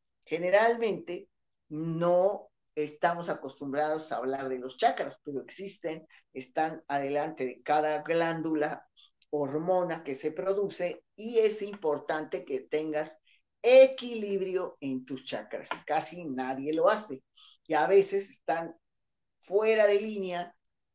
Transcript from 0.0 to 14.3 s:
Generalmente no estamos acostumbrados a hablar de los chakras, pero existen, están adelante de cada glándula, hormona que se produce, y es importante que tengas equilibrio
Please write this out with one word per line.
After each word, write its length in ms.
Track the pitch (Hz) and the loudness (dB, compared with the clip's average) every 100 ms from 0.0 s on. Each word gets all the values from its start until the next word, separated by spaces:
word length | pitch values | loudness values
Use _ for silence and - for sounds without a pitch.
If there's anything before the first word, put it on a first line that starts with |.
| _ _ | _ _
Generalmente 1040 | - 160 180 196 226 233 226 175 170 175 - _ _ _ _ | -8 -4 4 4 6 2 0 -2 -6 -10 -12 _ _ _ _
no 800 | 151 165 165 175 180 185 208 - _ _ | -8 -4 0 4 4 4 0 -8 _ _
estamos 540 | - 151 - 170 170 170 | -6 -6 0 0 0 -4
acostumbrados 840 | 151 135 - 143 139 151 156 156 | -6 -8 -10 -6 -2 0 -2 -4
a 60 | 113 | -6
hablar 320 | 127 135 131 | -4 -4 -4
de 100 | 131 | -6
los 180 | 127 - | -8 0
chakras, 440 | - - 139 - | 0 0 -4 -8
pero 160 | - 139 | -10 -8
existen, 640 | - - 196 - 165 160 - _ _ | -10 -12 -14 -10 -8 -8 -12 _ _
están 500 | 131 131 - 160 160 - | -16 -8 -4 -4 -4 -6
adelante 560 | 143 139 143 160 156 | -4 -2 -2 -2 -4
de 180 | 127 123 | -6 -6
cada 400 | - 151 151 151 | 0 0 2 -2
glándula, 880 | 151 165 165 165 156 156 147 - - _ _ _ _ | -2 0 0 0 0 0 -2 -4 -12 _ _ _ _
hormona 720 | 147 139 151 170 185 175 165 | -4 -2 -2 2 2 0 -4
que 140 | 143 135 | -6 -6
se 160 | 156 | -6
produce, 720 | 156 185 196 196 - 180 - _ | -4 -2 -2 -2 -4 -6 -6 _
y 240 | - 220 233 | -14 -2 2
es 240 | 220 214 | 2 0
importante 840 | 202 202 156 147 - 156 156 - | -6 -4 -2 -2 -2 -6 -4 -8
que 140 | - 131 | -6 -8
tengas 600 | - 151 156 151 156 - _ _ _ _ | -4 -4 -2 -4 -4 -10 _ _ _ _
equilibrio 1120 | 233 262 262 262 247 233 208 | 8 10 10 6 -8 -6 -4